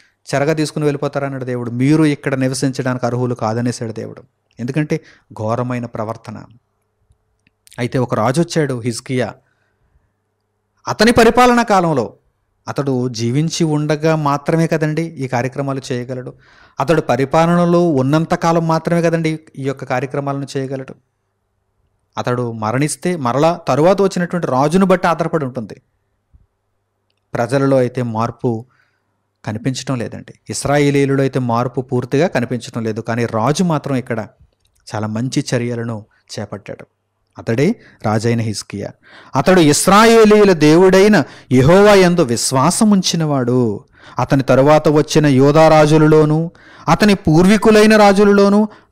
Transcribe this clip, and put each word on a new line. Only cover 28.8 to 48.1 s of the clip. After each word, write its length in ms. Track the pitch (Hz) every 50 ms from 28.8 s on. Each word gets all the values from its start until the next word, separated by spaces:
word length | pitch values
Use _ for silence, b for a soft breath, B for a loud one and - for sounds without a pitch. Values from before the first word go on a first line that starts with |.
| _ _ _ _ _ _ _ _ _ _ _ _ -
కనిపించడం 540 | - 107 113 123 135 131 127 - - 135 120
లేదండి, 360 | 110 98 104 98 - - - _ _ -
ఇశ్రాయేలీయులలో 680 | 110 - - 127 139 147 147 143 139 143 139 131 139 135
అయితే 180 | 135 135 - 139
మార్పు 420 | 127 120 113 117 123 127 127 -
పూర్తిగా 460 | 127 - 127 123 117 120 - 135 156
కనిపించడం 560 | 190 - 131 120 117 127 120 - - - 120 113
లేదు, 160 | 110 107 113
కానీ 260 | 110 - 117 117 120
రాజు 380 | 110 - 110 107 127 151 - 190
మాత్రం 320 | 175 160 143 - - 139
ఇక్కడ 300 | 127 - - 120 113 104 - _ _ _ _ _ _ - - _ _ _ - -
చాలా 120 | 107 107
మంచి 380 | 107 107 110 123 131 - 147 135 - -
చర్యలను 520 | 123 120 120 120 117 113 117 117 104 104 _ _ _ _ - - -
చేపట్టాడు. 480 | 104 101 - 101 - - - - - _ _ _ _ _ _ _ _ _ _ -
అతడే 420 | 95 - 117 113 139 180 247 b b b b b -
రాజైన 360 | 110 104 110 104 117 117 117
హిజ్కియా. 500 | 113 113 104 - - - - 98 101 - - B B B B B B B B
అతడు 240 | 131 139 - 185 185
ఇశ్రాయేలీయుల 920 | 165 147 147 - - - 190 208 226 226 233 226 220 214 208 214 208 196 185
దేవుడైన 720 | 156 151 151 156 170 190 190 185 190 190 214 214 180 135 B B B B B 131
యెహోవా 420 | 127 135 143 175 190 202 214 208
యందు 260 | 196 185 175 175 175
విశ్వాసముంచినవాడు. 1600 | 170 117 120 110 - - 139 139 131 160 180 - 233 214 208 190 175 - - 170 160 151 147 135 127 120 123 127 123 113 101 - - B B B B B B -
అతని 240 | 123 - - 139 135
తరువాత 460 | - 131 123 135 147 151 151 - 160
వచ్చిన 380 | 147 156 151 - - 160 151
యోధా 420 | 147 139 127 135 143 147 160 160 160
రాజులలోనూ 800 | 156 156 156 151 151 156 156 151 156 156 156 151 151 160 165 170 B B B B B B B -
అతని 260 | 160 - - 208 202
పూర్వీకులైన 840 | 185 - 175 156 160 180 185 214 208 - 226 214 214 214 214 220
రాజులలోనూ 720 | 214 208 202